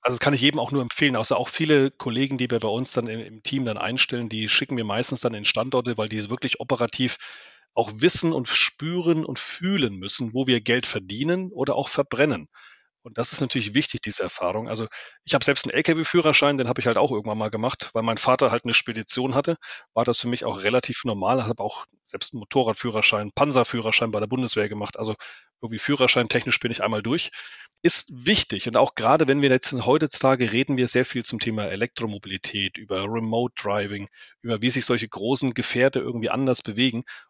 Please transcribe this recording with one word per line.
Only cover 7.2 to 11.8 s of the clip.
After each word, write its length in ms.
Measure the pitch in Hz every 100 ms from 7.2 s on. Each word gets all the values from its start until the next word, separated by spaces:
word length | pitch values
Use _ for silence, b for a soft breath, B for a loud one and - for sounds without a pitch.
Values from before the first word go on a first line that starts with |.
| B B B B B
auch 180 | - 110
wissen 400 | 107 165 - 165
und 120 | 151 120
spüren 760 | - - - 156 180 170 160
und 140 | - 127
fühlen 560 | - - 175 196 123
müssen, 400 | 98 95 - 117
wo 120 | 120 131
wir 140 | 120
Geld 240 | 110 120
verdienen 680 | - 107 92 107 147 180 185
oder 260 | 196 135
auch 120 | -